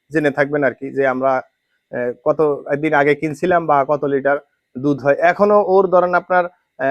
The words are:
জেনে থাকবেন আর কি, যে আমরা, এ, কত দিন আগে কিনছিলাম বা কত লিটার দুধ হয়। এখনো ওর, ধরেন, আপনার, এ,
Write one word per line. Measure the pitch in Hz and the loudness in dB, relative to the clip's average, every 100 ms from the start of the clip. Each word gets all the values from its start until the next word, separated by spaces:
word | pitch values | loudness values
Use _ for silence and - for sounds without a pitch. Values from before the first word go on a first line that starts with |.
| _ | _
জেনে | 151 139 | -2 -2
থাকবেন | 135 143 147 | 0 -2 0
আর | 135 | -2
কি, | 113 135 | -2 -8
যে | 131 135 | -2 -2
আমরা, | 127 135 131 - _ _ _ _ | 0 0 -2 -4 _ _ _ _
এ, | 127 123 120 | -6 -6 -4
কত | 151 147 156 139 - 143 | -4 0 0 -2 -4 -4
দিন | 156 | 0
আগে | 147 143 | 2 2
কিনছিলাম | 143 156 139 180 175 160 | 0 -2 -4 0 0 2
বা | 143 | 0
কত | 135 147 | 2 -2
লিটার | 143 139 139 143 - _ _ 127 | -2 -2 0 -2 -6 _ _ -6
দুধ | 143 139 | -4 -2
হয়। | 139 139 | 0 2
এখনো | 165 175 208 208 190 | 2 2 2 4 4
ওর, | 190 190 | 2 4
ধরেন, | 175 180 | 2 2
আপনার, | 175 175 180 175 - _ - | -2 0 -2 -2 -8 _ -6
এ, | 135 | -4